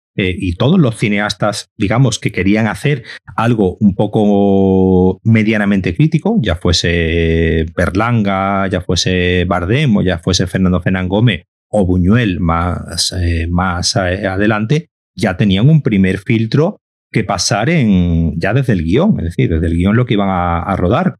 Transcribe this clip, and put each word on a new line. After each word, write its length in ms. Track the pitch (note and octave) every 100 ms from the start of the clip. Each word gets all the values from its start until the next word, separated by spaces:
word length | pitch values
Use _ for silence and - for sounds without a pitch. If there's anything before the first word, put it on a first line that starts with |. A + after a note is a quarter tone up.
| _ -
eh, 200 | F#2+ F2+
y 200 | F#2+ F2
todos 240 | A#2+ F#3+
los 180 | C3 A2
cineastas, 720 | A2+ G#2 G#2 - G#2+ G2+ - -
digamos, 400 | G2+ A2+ C3 -
que 140 | -
querían 340 | - F#2+ G#2+ A2
hacer 380 | F#2+ C#3 D3 - - - -
algo 420 | A2+ A2+ G2 -
un 140 | G#2
poco 1300 | F2+ G#2+ A2 G#2 G2+ G2+ G2 G2 F#2+ F#2 F#2 F#2 F#2
medianamente 720 | A2 A2+ G#2+ G#2+ G2+ G2+ F#2 F2
crítico, 440 | D#3 D#3 G3 A3+
ya 140 | A2 F2
fuese 1120 | F2 E2+ F2+ E2+ E2 E2+ E2 E2 E2 D#2+ D#2+ E2
Berlanga, 920 | F2 F#2 A#2 A#2 G2+ F#2+ G2 G2 G2
ya 120 | F2+
fuese 640 | F#2 F2+ - F#2 F2+ F2+ F2
Bardem 500 | F#2 F2 B2+ D3+ G2+
o 40 |
ya 160 | F#2 E2+
fuese 300 | - F2+ F2+
Fernando 340 | F#2+ F#2 F2+
Fernán 260 | F#2 F#2+ F2+
Gómez 360 | G2 A#2+ E2+ - _ _
o 160 | G#2 F2+
Buñuel 540 | F2+ F2+ A#2 A2+ F2
más, 760 | E2+ E2+ F2 F2 E2+ E2+ - F#2
eh, 260 | F2 E2+ E2
más, 460 | F2 F#2 F2 E2+ G2+
eh, 280 | F#2 F#2 G2+
adelante, 640 | F#2+ G#2 G#2+ G#2+ D3+ - _ _ -
ya 200 | G2 F2+
tenían 340 | A2 F#2+ B2+
un 120 | D#3+
primer 360 | C3+ G2+ F#2 F#2+
filtro 600 | - A2+ A2+ C3+ E3+ G#3 _ _ _
que 120 | A#2+ F#2+
pasar 440 | F#2+ - G2+ B2
en, 680 | E3+ A2+ F#2+ F2 E2 E2 E2
ya 140 | F#2
desde 180 | B2 C3
el 100 | G2
guión, 320 | D#2+ A2 G3+ D3+
es 60 | E2+
decir, 240 | - -
desde 180 | D#2+ E2+
el 60 | E2
guión 200 | F#2 A2+
lo 80 | B2
que 80 |
iban 160 | G#2 G2
a, 320 | F#2 F2 E2+
a 140 | E2+ F#2
rodar. 400 | F2+ B2+ F#3